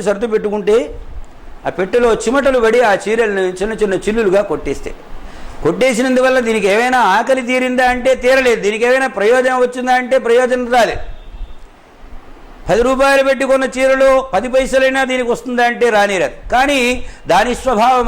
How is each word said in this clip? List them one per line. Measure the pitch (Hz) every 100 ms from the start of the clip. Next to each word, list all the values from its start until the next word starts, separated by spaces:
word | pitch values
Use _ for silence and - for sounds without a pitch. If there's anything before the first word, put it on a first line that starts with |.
| 202
సర్దు | 196 233
పెట్టుకుంటే | 214 202 208 196 220 294 - - - - - - - 139
ఆ | 139
పెట్టెలో | 190 240 240 220
చిమటలు | - 277 269 254
పడి | 226 240 233
ఆ | 190
చీరలను | 196 226 226 196 185 180
చిన్న | 208 208
చిన్న | 208 185 196
చిల్లులుగా | 220 208 196 208
కొట్టేస్తే, | 147 - 135 - - - - - - - -
కొట్టేసినందువల్ల | 156 180 262 226 254 254 262 254 226
దీనికి | 220 185
ఏమైనా | 208 247 254 214 196
ఆకలి | 254 262 240
తీరిందా | 254 254 247 254
అంటే | 247 247 247
తీరలేదు, | 247 262 254 214 190
దీనికి | 214 240
ఏమైనా | 262 262 196
ప్రయోజనం | 208 254 254 254 254
వచ్చిందా | 254 254 254
అంటే | 247 262 226
ప్రయోజనం | 233 254 254 240 247
రాలేదు. | 202 131 - - - - - - - - - - - - - - - - -
పది | 190 240
రూపాయలు | 262 277 277 269
పెట్టి | 262 269
కొన్న | 269 262 254
చీరలో | 262 262 269 262 262
పది | - 247
పైసలైనా | 262 262 262 262 262 262
దీనికి | 254 240
వస్తుందా | 226 262 247 240
అంటే | 220 240 214
రానిరాదు. | 202 190 139 - -
కానీ | 233 277 277 240 254 - - -
దాని | 175 233 240
స్వభావం | 262 220 240 254